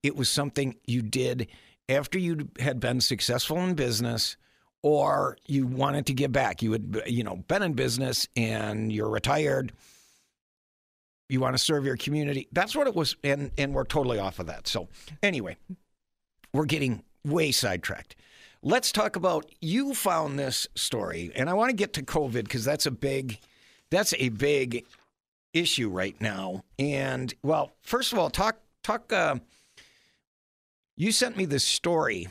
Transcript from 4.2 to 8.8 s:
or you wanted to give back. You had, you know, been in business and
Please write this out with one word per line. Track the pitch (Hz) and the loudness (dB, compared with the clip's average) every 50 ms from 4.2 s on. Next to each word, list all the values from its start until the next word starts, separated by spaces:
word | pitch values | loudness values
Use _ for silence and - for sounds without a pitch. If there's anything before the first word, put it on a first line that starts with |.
| 104 - - _ _ _ _ _ _ _ _ _ - | -2 -4 -4 _ _ _ _ _ _ _ _ _ 2
or | 147 151 147 143 147 147 139 139 135 135 - _ - | 4 4 4 4 2 2 2 0 -2 -4 -8 _ 0
you | 143 139 131 | 0 2 2
wanted | 123 127 127 135 139 143 143 139 | 2 0 0 0 2 2 0 0
to | - 139 | 0 0
give | 123 143 135 | 2 2 2
back. | 120 139 131 107 92 - | 4 2 2 2 0 0
You | 117 110 107 | 0 0 0
had, | 110 104 95 98 110 - - | 0 -2 -2 -4 -4 -2 0
you | 120 120 117 | 0 0 0
know, | 98 95 | -2 -4
been | 90 95 _ 165 196 208 | -8 -2 _ 0 2 2
in | 175 151 | 2 2
business | 117 131 127 113 123 135 127 123 - - - _ | 0 0 0 0 0 0 0 0 -2 -2 -2 _
and | 127 113 113 110 110 107 107 107 107 | 0 0 0 0 -2 -2 -2 -2 -2